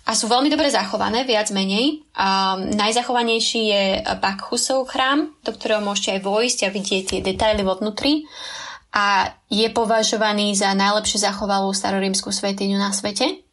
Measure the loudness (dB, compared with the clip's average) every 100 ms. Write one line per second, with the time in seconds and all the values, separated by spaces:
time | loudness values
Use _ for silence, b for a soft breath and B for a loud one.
0 | 0 -2 2 2 4 2 2 2 0 -2
1 | 0 -2 0 0 0 -2 0 0 0 -2
2 | _ -4 0 2 0 0 -2 0 2 0
3 | 0 0 2 0 0 0 2 2 2 0
4 | -2 -2 -2 -4 -6 -4 0 0 -2 -2
5 | 2 2 0 -6 -10 -6 -2 0 0 -2
6 | -2 -2 0 0 0 0 -2 -2 -2 -2
7 | -2 -2 -2 0 2 2 0 -2 -4 -2
8 | 0 0 -2 B B B B B _ 0
9 | 2 2 0 -6 _ 0 2 2 2 2
10 | 2 2 2 2 0 2 2 4 4 2
11 | 0 0 0 0 2 2 2 0 0 0
12 | 0 -2 -4 -4 -2 -2 0 0 0 -2
13 | -4 -2 -2 -2 _